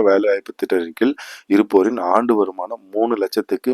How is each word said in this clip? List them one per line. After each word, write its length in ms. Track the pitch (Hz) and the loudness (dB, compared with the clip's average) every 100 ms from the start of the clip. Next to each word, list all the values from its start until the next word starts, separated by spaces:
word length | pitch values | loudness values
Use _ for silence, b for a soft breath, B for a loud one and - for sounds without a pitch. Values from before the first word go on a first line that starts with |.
| 104 | 6
வேலைவாய்ப்பு 460 | 98 104 98 - - | 2 2 -2 -6 -10
திட்டத்தின் 360 | 95 95 85 82 | -4 -2 -4 -2
கீழ் 120 | 123 147 B B B 101 | -2 -2 B B B 2
இருப்போரின் 440 | 104 98 98 120 90 | 4 4 2 0 0
ஆண்டு 220 | 95 120 110 | 0 2 2
வருமானம் 420 | 95 92 92 113 98 101 | 0 -2 -10 -12 _ -4
மூணு 240 | 117 113 95 | -2 -2 -2
லட்சத்துக்கு 440 | - 98 95 - | -4 -4 -4 -2